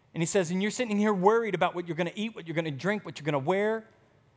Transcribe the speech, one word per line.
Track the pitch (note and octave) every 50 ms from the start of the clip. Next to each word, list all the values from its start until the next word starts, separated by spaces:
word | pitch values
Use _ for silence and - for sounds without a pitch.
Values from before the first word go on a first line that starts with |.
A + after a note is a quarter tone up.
| _ _
And | - D#3
he | E3+
says, | E3 - G3+ F3 D#3
"And | F3 F#3
you're | G3+ G#3+
sitting | G3+ - B3+ A3 G#3 G3+
here | G#3 A3
worried | G#3+ F#3 F3 G#3 A3 A#3 A#3 G#3+ F3+
about | E3+ F#3 E3+ D#3
what | F3+ F3
you're | E3+ D#3
gonna | D#3 F3 E3+ -
eat, | G#3 G#3 A3+ A3
what | - F3 E3
you're | D#3
gonna | E3+ E3 D#3+
drink, | C#3+ B2+ D#3 F#3+ G#3+ G3+ -
what | E3+ - -
you're | C#3+
gonna | D#3 D3 C#3
wear. | C3+ E3+ F#3 G3 G#3 G#3+ A3 A3 A3 - _ _ _ _ _ _ _ _ _